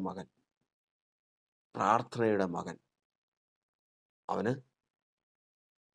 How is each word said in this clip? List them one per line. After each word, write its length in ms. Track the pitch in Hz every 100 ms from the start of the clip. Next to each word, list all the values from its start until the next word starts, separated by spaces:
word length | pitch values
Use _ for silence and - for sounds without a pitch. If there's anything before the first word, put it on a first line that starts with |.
മകൻ, 220 | 92 92 85 _ _ _ _ _ _ _ _ _ _ _ _ _ _
പ്രാർത്ഥനയുടെ 720 | - 101 117 127 120 113 104 92
മകൻ. 220 | 85 87 - _ _ _ _ _ _ _ _ _ _ _ _ _ _ -
അവന്, 240 | 95 104 131 - _ _ _ _ _ _ _ _ _ _ _ _